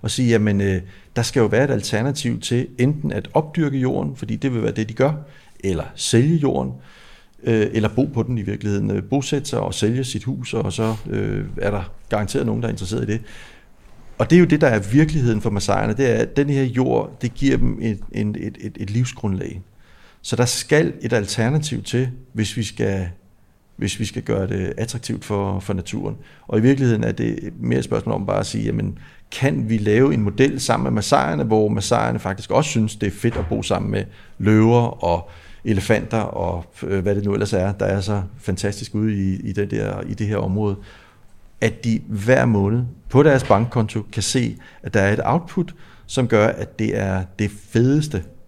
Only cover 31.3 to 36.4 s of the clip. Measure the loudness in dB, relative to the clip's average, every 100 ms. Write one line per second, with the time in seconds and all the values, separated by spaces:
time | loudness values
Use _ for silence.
31.3 | 0 2 2 2 0 0 0 2 -2 -4
32.3 | -6 0 0 2 0 0 0 -4 0 -2
33.3 | -2 -4 -4 -2 -2 0 -2 -4 -10 -20
34.3 | -2 4 6 6 6 2 -2 0 0 -2
35.3 | -18 -20 -12 -2 -2 2 0 2 -2 -2
36.3 | -4